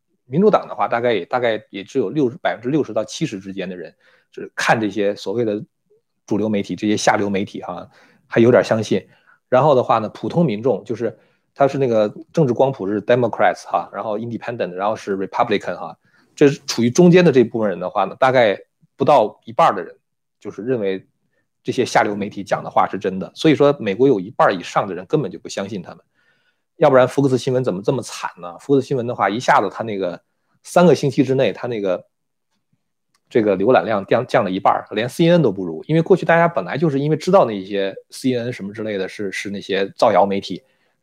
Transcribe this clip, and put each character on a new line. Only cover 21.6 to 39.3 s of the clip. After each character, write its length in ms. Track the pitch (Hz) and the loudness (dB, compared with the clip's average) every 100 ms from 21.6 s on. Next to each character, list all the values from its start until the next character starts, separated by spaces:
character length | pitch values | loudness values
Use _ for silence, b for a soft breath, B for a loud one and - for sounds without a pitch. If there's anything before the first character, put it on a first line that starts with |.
这 100 | - | -6
些 100 | - | -2
下 200 | - 127 | 0 0
流 120 | 110 104 | 0 -2
媒 140 | 101 | -8
体 140 | 101 | -10
讲 200 | 95 - | -6 -6
的 60 | - | -4
话 180 | - 110 | -2 -2
是 120 | 95 | -2
真 180 | 98 95 | -6 -6
的。 140 | 92 | -10
所 160 | - 160 | -2 0
以 60 | 135 | 4
说， 200 | 143 143 | 2 2
美 160 | 107 98 | -4 0
国 120 | 135 | 2
有 120 | 107 | 2
一 100 | 92 | -2
半 180 | - 151 | 0 0
儿 60 | |
以 80 | 95 | 0
上 260 | - 156 104 | -4 -4 -4
的 60 | |
人 100 | 87 95 | -8 -4
根 160 | 156 | -4
本 80 | 101 | -4
就 80 | 92 | -10
不 100 | 85 | -12
相 180 | - 101 | -10 -8
信 140 | 107 | -10
他 80 | 80 - | -12 -20
们， 40 | _ _ _ _ _ _ _ _ | _ _ _ _ _ _ _ _
要 120 | 151 | 6
不 60 | 131 | 6
然 120 | 123 | 4
福 140 | - | 2
克 60 | 139 | 2
斯 100 | 127 | 2
新 140 | 139 | 0
闻 120 | 127 | 0
怎 100 | 123 | -2
么 80 | 92 | -2
这 100 | 101 | -2
么 100 | 131 | -4
惨 280 | 104 - - - | -6 -10 -12 -10
呢？ 180 | 87 85 | -16 -16
福 160 | - 139 | 0 2
克 40 | |
斯 80 | 120 | 2
新 80 | 135 | -4
闻 100 | 117 | -4
的 60 | 120 | -2
话， 120 | 101 | 0
一 100 | 107 | 0
下 200 | 131 143 | 2 2
子 100 | 101 | 2
他 140 | - | -4
那 140 | 113 101 | -6 -4
个 240 | 92 - _ _ _ _ | -6 -6 _ _ _ _
三 240 | - 175 175 | -2 4 6
个 80 | 135 | 6
星 140 | 143 | 2
期 140 | 127 | 0
之 100 | 127 131 | 0 2
内， 160 | 117 | 0
他 160 | 90 123 | -2 -8
那 140 | 117 | -4
个 240 | 98 90 - _ _ _ _ _ _ _ _ _ _ _ _ | -2 -4 -6 _ _ _ _ _ _ _ _ _ _ _ _
这 120 | 127 | 0
个 160 | 107 92 | 2 2
浏 160 | 104 | 2
览 100 | 120 | 2
量 220 | 87 107 98 | 2 -4 0
降， 200 | 120 127 | -2 2
降 200 | 135 104 | 0 0
了 60 | |
一 80 | 92 | 0
半 140 | 131 | 0
儿， 140 | 104 - 107 | 0 -2 -6
连 140 | 120 | -6
C 180 | - 170 | 0 4
N 60 | |
N 80 | 175 | 4
都 100 | 135 | 4
不 140 | 95 90 | 0 -6
如。 180 | 78 - | -8 -2
因 80 | 160 | 0
为 60 | |
过 140 | 160 185 | 4 2
去 100 | 165 | 4
大 120 | 165 | 4
家 100 | 170 | 4
本 160 | 165 | 0
来 140 | 175 - | -6 -2
就 120 | 165 | 0
是 100 | 135 | 0
因 120 | 147 | 0
为 60 | 156 | -2
知 140 | 185 | 2
道 120 | 190 | 4
那 220 | 127 104 92 | 4 -2 -6
些 280 | 98 95 - _ | -4 -4 -6 _
C 220 | - 131 | -4 -2
N 120 | 123 120 | -2 -4
N 80 | |
什 100 | 120 | -8
么 80 | 98 | -12
之 120 | 110 | -8
类 140 | 110 101 | -6 -4
的 120 | 92 | -6
是， 200 | - | -6
是 200 | 98 | -8